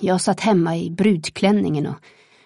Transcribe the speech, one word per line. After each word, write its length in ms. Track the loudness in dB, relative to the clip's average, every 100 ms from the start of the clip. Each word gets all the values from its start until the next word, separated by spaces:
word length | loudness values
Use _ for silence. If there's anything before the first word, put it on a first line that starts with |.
jag 200 | -2 0
satt 180 | 0 0
hemma 380 | 2 2 2 -2
i 140 | -6
brudklänningen 960 | 0 2 2 -2 -2 0 2 0 -2 -4
och 180 | -8 _ _ _ _